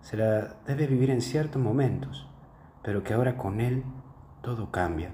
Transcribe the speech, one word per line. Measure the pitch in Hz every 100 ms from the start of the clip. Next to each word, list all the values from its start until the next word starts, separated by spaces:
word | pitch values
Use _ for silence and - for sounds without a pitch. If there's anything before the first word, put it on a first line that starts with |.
se | - 107
la | 110 107 - - -
debe | 139 147
vivir | 131 131
en | 127
ciertos | - 151 151 139
momentos, | 120 135 139 - - - - - - - - -
pero | - 101
que | 95
ahora | 110 214 -
con | 98 101
Él | 120 131 - - - - - -
todo | - 117 98
cambia | - 90 82 90